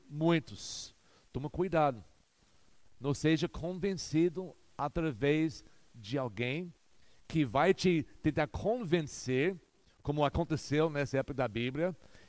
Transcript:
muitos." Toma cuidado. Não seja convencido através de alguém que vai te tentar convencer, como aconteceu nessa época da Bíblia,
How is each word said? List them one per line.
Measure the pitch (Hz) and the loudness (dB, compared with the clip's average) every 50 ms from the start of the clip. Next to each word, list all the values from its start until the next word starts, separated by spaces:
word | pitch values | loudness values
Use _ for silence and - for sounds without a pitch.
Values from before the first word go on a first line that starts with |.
| - - | -16 -14
muitos." | 147 147 156 165 170 160 - - 104 - - - - - - - - _ _ _ _ - _ _ - | -6 0 2 4 4 4 2 -2 -10 -14 -12 -12 -10 -12 -12 -14 -16 _ _ _ _ -20 _ _ -8
Toma | 127 135 151 | -8 -8 -6
cuidado. | - - 180 190 156 160 151 143 131 110 98 - - _ _ _ _ _ _ _ _ _ - - - - - - - - | -2 -2 -2 2 4 4 4 4 2 -2 -8 -18 -20 _ _ _ _ _ _ _ _ _ -20 -20 -20 -20 -20 -20 -16 -6
Não | 120 139 143 | -4 -2 -2
seja | - - 151 160 156 170 170 | 2 4 4 4 4 2 -2
convencido | - - 143 175 185 180 160 196 190 175 - - - 156 165 175 156 185 185 165 - - - - - | -4 -6 -6 -6 -4 -2 -2 -2 -2 -4 -4 -2 2 2 4 4 2 -2 -8 -10 -14 -18 -20 -16 -8
através | - 131 147 - 175 165 160 135 101 127 143 151 156 160 160 - - - - - - - - - | -6 -6 -4 -2 -2 -2 -2 -2 0 2 2 4 4 2 0 -2 -6 -14 -20 -20 -20 -20 -20 -20
de | 120 107 98 123 143 | -18 -10 -6 -4 -2
alguém | 131 120 101 101 120 123 131 160 185 175 - - _ _ - - - - - - - - | -2 -4 -4 -4 -4 -4 -4 -4 -6 -8 -12 -18 _ _ -20 -20 -20 -20 -20 -20 -14 -4
que | - 165 147 | 0 0 0
vai | 120 101 135 160 180 185 | 2 2 4 4 4 4
te | - - 185 175 160 - - - - - | 4 4 4 4 4 0 -2 -8 -4 -2
tentar | 156 143 - 151 - | 0 2 2 0 -2
convencer, | - - - 190 226 254 233 160 156 175 156 127 - - - 127 127 127 143 180 196 175 - _ _ _ _ _ _ _ - | -2 -4 -2 -2 -2 -2 0 0 0 0 0 -4 -8 -10 -4 -2 0 2 2 0 -2 -4 -10 _ _ _ _ _ _ _ -6
como | - 147 147 147 | -4 0 2 2
aconteceu | 139 - - 170 - 160 143 - - 139 151 156 165 | 2 2 0 0 0 -2 -4 -2 0 2 2 2 2
nessa | 151 143 143 123 - 135 | 2 0 -2 0 0 0
época | 131 - 151 | 0 0 -2
da | 127 131 | -2 -2
Bíblia, | 120 104 117 120 127 131 143 165 185 175 - - - - - - | -2 0 -2 -2 -2 -2 -2 -2 -2 -2 -6 -12 -20 -20 -20 -20